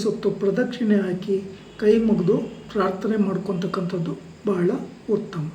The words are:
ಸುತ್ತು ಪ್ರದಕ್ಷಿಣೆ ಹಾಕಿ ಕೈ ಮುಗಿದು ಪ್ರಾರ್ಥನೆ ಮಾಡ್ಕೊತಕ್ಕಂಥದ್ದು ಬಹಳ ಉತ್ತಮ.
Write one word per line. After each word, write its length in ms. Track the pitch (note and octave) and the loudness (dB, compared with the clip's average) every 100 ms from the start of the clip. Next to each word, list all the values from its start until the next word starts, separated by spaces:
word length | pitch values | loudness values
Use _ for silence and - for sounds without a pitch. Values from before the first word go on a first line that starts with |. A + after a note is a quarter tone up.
ಸುತ್ತು 280 | G#3+ - G3+ - | 0 0 -2 0
ಪ್ರದಕ್ಷಿಣೆ 560 | G3 F#3 B3 - G#3+ G3+ F#3 | 0 2 0 0 2 2 2
ಹಾಕಿ 320 | F3 - G3 - - - - | -2 -2 -2 -2 -14 -18 0
ಕೈ 100 | G#3+ A3+ A3 | 4 4 4
ಮುಗಿದು 300 | F3 F3 C4+ - - - | 4 4 2 0 -10 -6
ಪ್ರಾರ್ಥನೆ 460 | G#3+ F#3 - G#3+ G#3+ G3 | 0 0 0 0 2 2
ಮಾಡ್ಕೊತಕ್ಕಂಥದ್ದು 880 | F3 - F3 F3+ G3 F3 F#3 E3 - - - G#3 | 0 -2 -2 -2 -2 -2 -2 -4 -6 -12 -6 -2
ಬಹಳ 200 | F3+ F3 B3+ - - - G3+ | 2 2 0 -6 -12 -2 -2
ಉತ್ತಮ. 280 | - E3 D#3 | -2 -6 -6